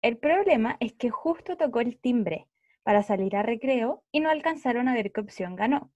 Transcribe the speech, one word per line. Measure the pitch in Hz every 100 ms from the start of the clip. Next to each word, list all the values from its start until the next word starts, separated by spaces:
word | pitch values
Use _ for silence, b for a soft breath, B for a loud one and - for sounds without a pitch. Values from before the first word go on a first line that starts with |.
El | - 233
problema | 294 349 403 269 226 -
es | 226
que | _ 240
justo | - - 339 - 359
tocó | 302 240
el | 240 240
timbre | 254 240 190 160 - _ _ _
para | - 208
salir | 202 196 190 202
a |
recreo | 214 233 262 254 233 - _
y | 294
no | 311
alcanzaron | 311 320 320 262 240 254
a | 247
ver | 202
qué | -
opción | 208 - 180 180
ganó. | 214 285 -